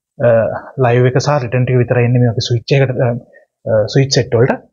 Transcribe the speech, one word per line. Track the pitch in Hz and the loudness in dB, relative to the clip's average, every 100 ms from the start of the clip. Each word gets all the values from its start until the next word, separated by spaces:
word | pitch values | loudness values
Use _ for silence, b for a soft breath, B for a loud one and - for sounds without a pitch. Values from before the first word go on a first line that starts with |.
| _ - | _ -2
අ, | 120 113 107 - B - | 2 2 0 -4 B -2
ලයිව් | 123 123 127 | 0 2 2
එක | 139 | 0
සහ | 143 147 | 0 -2
රිටර්න් | 123 127 | -2 -2
ටික | 127 127 | 0 0
විතරයි | 120 123 120 | 0 0 2
එන්නේ | 123 | 2
මේ | 123 | 0
වගේ | 117 - | -2 -4
ස්විච් | 120 - 139 | -4 0 0
එකකට, | 131 127 | 0 0
අ, | 123 117 - - _ _ 113 110 110 | -2 -4 -10 -20 _ _ -4 -2 0
ස්විච් | 139 135 | 0 0
සෙට් | - 117 | 0 0
වලට. | 113 135 247 - | 0 0 0 -8